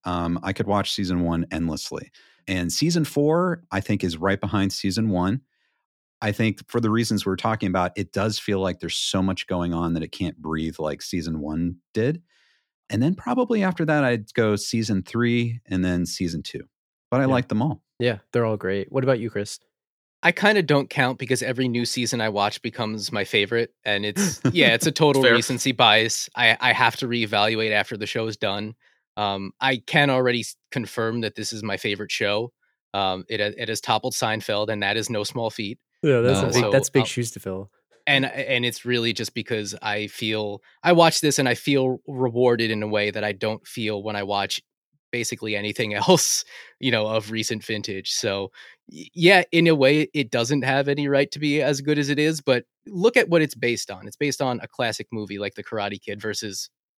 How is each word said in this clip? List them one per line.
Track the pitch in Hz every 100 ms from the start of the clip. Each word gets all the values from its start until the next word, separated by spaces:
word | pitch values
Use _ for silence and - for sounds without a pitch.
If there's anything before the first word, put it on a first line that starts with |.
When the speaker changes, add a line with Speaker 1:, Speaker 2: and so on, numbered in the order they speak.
Speaker 1:
Um, | 90 87 85 87
I | 92
could | 95 101
watch | 101 95
season | - 95 90
one | 87 82 82
endlessly. | 82 82 80 - 71 - _ _ _ -
And | 92 87
season | - 156 170
four, | 151 - 147 165 180 165 -
I | 98
think, | - 101
is | 92 80
right | 95 98
behind | 98 104 98
season | - 98 95 113
one. | 90 90 123 _ _ _ _ _ _ _ -
I | 107
think | 104 110 101 -
for | 120
the | 110
reasons | 113 117 104 95
we're | 95
talking | 117 107 98
about, | 92 90 -
it | 95
does | - 107 104
feel | - 98
like | 95 87
there's | 85 -
so | - 95
much | 92 92 -
going | 92 87
on | 85 85
that | 85
it | 85
can't | - 87 -
breathe | 80 80 80 -
like | 78 71
season | - 90 80 80
one | 73 78 87 90 _
did. | - 117 170 _ _ _ _ _ _ -
And | -
then | 135
probably | 190 - 247 247 226
after | 185 170
that, | 160 151
I'd | 135 117 104
go | - 110 104
season | - 117 107 98
three | 92 117 120 120 120 117 -
and | 92
then | 92 90 85
season | - 90 82
two. | - - - _ _ _ -
But | 123
I |
Speaker 2:
Yeah. | 131
Speaker 1:
like | 131 123
them | 107
all. | 135 110 _ -
Speaker 2:
Yeah, | 123 104 _
they're | 123 113
all | 107
great. | 92 98 95
What | 135
about | 127 123
you, | 113
Chris? | 101 104 - _ _ _ _ _ _
Speaker 3:
I | 170
kinda | 175 202 214
don't | 156 143 127
count | - 127 131
because | 131 127
every | 117 123 131
new | 120
season | 120 - 117 120
I | 110
watch | 101 101 -
becomes | 117 - 110 110 98
my | 107
favorite. | 98 110 98 117 117 _
And | - 101
it's, | 104 139 196 135
Speaker 2:
<laughs> | 131
Speaker 3:
yeah, | 170 131
it's | 117 156
a |
total | - 156 135
Speaker 4:
Fair. | 127
Speaker 3:
recency | 117 113 127 135
bias. | 117 120 107 110 - -
I, | - 117 113
I | 127
have | 120 120 -
to | 123
reevaluate | 120 110 104 107 110 110
after | 107 95 107
the | 104
show | 117 110
is | 104
done. | 107 101 107 110 _ _ _ -
Um, | 104 98 98 -
I | 135 131
can | - 156 143
already | 131 123 120
s-, | 110 - -
confirm | 135 107 - 113 117
that | 110
this | - 107
is | 110
my | 104 98
favorite | 113 101 104
show. | - 104 104 120 _ _ _ _
Um, | 101 95 92 92
it, | 110
it | 104 107 117
has | 110
toppled | - 110 127
Seinfeld, | - 117 107 - 104 107
and | 107
that | 101 107
is | 107
no | 110
small | 104 123 113
feat. | - 101 120 _ _
Speaker 2:
Yeah, | 156 127
that's | 120 135
Speaker 1:
No. | -
Speaker 2:
a |
big, | 123
Speaker 3:
So, | 113
Speaker 2:
that's | 104 101
big | 139
Speaker 3:
um, | 120
Speaker 2:
shoes | - 117
to | -
fill. | - 92 101 _ _ _ -
Speaker 3:
and, | 139
and | 135 135 135 127
it's | 123 -
really | 120 123 117
just | 117 110
because | - 107 110 104 101
I | 107 104 104
feel, | - 110 107 104 101 _ _
I | 170
watch | 175 165 -
this | 151 135
and | 135
I |
feel | 117 - 139 131 127 -
rewarded | 135 127 117 123 120 113
in | 110
a | 107
way | 107 104
that | 104
I | 107
don't | 98 110 110 -
feel | - 107 104
when | 104
I | 104
watch | 98 101 98 - _ _ _ _ -
basically | 123 113 120 110 104
anything | 107 101 110
<laughs> | 104 101
else, | 180 - - - - - -
you | 131
know, | 117 107
of | 110 104
recent | 113 110 113
vintage. | - 107 101 95 95
So | - 110 98 98 - - - _
y-, | 78 -
yeah, | 175 170 196 -
in | 170 165
a |
way, | 156 135 151 156
it | 151 120
doesn't | 123 117 147
have | 127 135 139
any | 143 143
right | 139 143
to | 147
be | 151 147
as | 143 143
good | 139 147
as | 139
it | 143
is, | 151 160
but | 143 123 - _ -
look | 190 214 240
at | 220
what | 170
it's | 156 117
based | 120 113 -
on. | 95 98
It's | -
based | 147 127
on | 135 120
a | -
classic | - 120 113 -
movie | 113 101 98
like | 101
The | -
Karate | - 110 101 101
Kid | - 101
versus | 107 101 110 92 - _ _ _